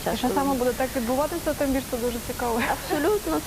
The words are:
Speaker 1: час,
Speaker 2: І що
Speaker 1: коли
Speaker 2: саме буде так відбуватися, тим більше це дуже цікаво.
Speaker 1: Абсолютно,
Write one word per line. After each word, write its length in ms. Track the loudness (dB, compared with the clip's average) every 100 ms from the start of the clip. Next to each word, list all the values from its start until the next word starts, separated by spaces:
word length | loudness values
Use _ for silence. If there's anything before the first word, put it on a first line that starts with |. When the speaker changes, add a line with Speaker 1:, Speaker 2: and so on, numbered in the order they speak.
Speaker 1:
час, 100 | -2
Speaker 2:
І 40 | 0
що 100 | 0
Speaker 1:
коли 120 | 2
Speaker 2:
саме 140 | 2 2
буде 120 | 2
так 160 | 0 0 -2
відбуватися, 580 | 0 0 0 0 -2
тим 160 | 0 2
більше 140 | 0 0
це 60 | -2
дуже 200 | -2 -2 -6
цікаво. 340 | -4 0 0 0 -2
Speaker 1:
Абсолютно, 580 | 0 2 2 2 2 -2